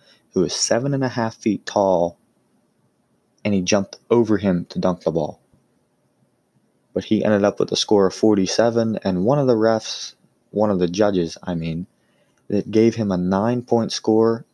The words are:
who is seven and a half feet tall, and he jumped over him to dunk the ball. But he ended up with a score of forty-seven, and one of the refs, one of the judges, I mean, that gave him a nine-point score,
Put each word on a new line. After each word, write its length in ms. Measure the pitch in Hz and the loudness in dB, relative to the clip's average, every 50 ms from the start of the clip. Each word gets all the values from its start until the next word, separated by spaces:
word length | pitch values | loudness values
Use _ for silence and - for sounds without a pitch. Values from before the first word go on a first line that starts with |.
| _ _ _ _ _ _ _ | _ _ _ _ _ _ _
who 80 | 185 | -2
is 100 | 170 147 | -2 -2
seven 400 | - - - - 110 117 131 139 | -2 -4 -2 0 0 0 0 -2
and 120 | 143 135 131 | -2 -2 -2
a 40 | 123 | -2
half 280 | - 123 113 113 - | -2 -2 -4 -4 -4
feet 280 | - - 113 98 - - | -4 -2 -2 -2 -2 -6
tall, 540 | - - 107 101 98 92 85 87 85 - _ _ _ _ _ _ _ _ _ _ _ _ _ _ _ _ _ _ _ _ _ _ _ _ _ _ | -4 0 0 2 2 2 2 0 -2 -4 _ _ _ _ _ _ _ _ _ _ _ _ _ _ _ _ _ _ _ _ _ _ _ _ _ _
and 100 | 107 101 | -2 -2
he 80 | 95 | -2
jumped 380 | 90 87 107 101 98 - - - _ _ | 0 0 0 0 0 -4 -10 -20 _ _
over 260 | 113 120 117 107 107 | 2 2 4 2 0
him 280 | 92 101 98 90 87 - - | 0 2 0 0 0 -4 -6
to 100 | - 92 | -8 -4
dunk 240 | 90 92 90 - - | -4 -2 -4 -2 -4
the 80 | 85 | -2
ball. 280 | 80 82 76 76 - _ _ _ _ _ _ _ _ _ _ _ _ _ _ _ _ _ _ _ _ _ _ _ _ _ _ _ _ _ _ _ | -2 -2 -4 -4 -8 _ _ _ _ _ _ _ _ _ _ _ _ _ _ _ _ _ _ _ _ _ _ _ _ _ _ _ _ _ _ _
But 120 | _ 95 - | _ -8 -2
he 200 | - 107 104 - | 0 -2 0 2
ended 200 | 107 107 101 101 | 2 2 2 2
up 160 | 104 98 - | 0 0 0
with 100 | - - | -2 -2
a 60 | 98 | -2
score 280 | - - - 107 101 98 | -4 0 2 2 4 4
of 100 | 92 - | 2 0
forty-seven, 840 | - - 110 107 98 95 92 - - 113 117 113 117 113 113 107 - - | 0 2 2 2 2 0 0 0 0 0 2 2 0 -2 -2 -4 -4 -2
and 200 | 101 92 90 92 | -2 -2 0 0
one 140 | 113 143 147 | 0 0 2
of 80 | 139 | 2
the 80 | 127 120 | 2 2
refs, 600 | 110 107 113 113 110 - - - - - - - _ _ _ _ _ _ _ | 2 2 2 2 0 -2 -8 -12 -12 -12 -14 -16 _ _ _ _ _ _ _
one 200 | - 101 107 107 | -2 -2 0 0
of 100 | 101 90 | 0 0
the 80 | 90 85 | 0 -2
judges, 500 | 87 95 107 104 98 90 85 82 - - - | 0 0 0 2 2 0 -2 -4 -6 -10 -8
I 100 | 92 87 | -8 -6
mean, 320 | 82 82 82 80 82 92 - _ _ _ _ _ _ _ _ _ _ _ _ | -6 -6 -6 -6 -8 -10 -12 _ _ _ _ _ _ _ _ _ _ _ _
that 220 | 101 104 - - | -4 -4 -4 0
gave 260 | 104 110 113 113 110 | 2 4 4 4 2
him 140 | 113 107 101 | 0 -2 -2
a 60 | 92 | -2
nine-point 760 | 87 90 92 95 95 104 117 123 123 120 - 117 117 113 - | -2 0 0 0 0 0 0 -2 -4 -2 0 0 0 0 -2
score, 520 | - - - 110 110 110 113 113 113 120 - _ | -6 -6 -2 0 2 2 2 2 0 -2 -8 _